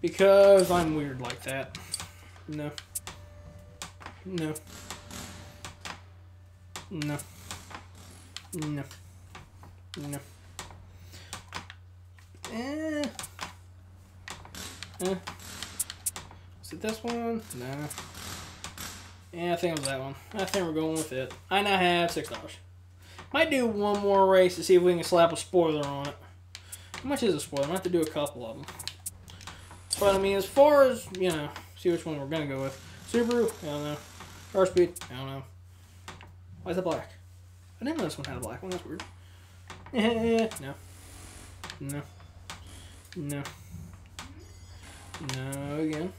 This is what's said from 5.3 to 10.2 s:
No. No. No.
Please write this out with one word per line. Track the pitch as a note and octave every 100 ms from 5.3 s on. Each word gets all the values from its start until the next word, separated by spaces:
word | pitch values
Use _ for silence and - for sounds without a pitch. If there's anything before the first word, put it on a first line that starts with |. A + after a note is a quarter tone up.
| - - - - - - - - - - - - - - - -
No. | E3+ D3 D3 - - - - - - - - - - - - -
No. | F3+ D3+ D3 C3+ - - - - - - - - - - -
No. | C#3+ C#3+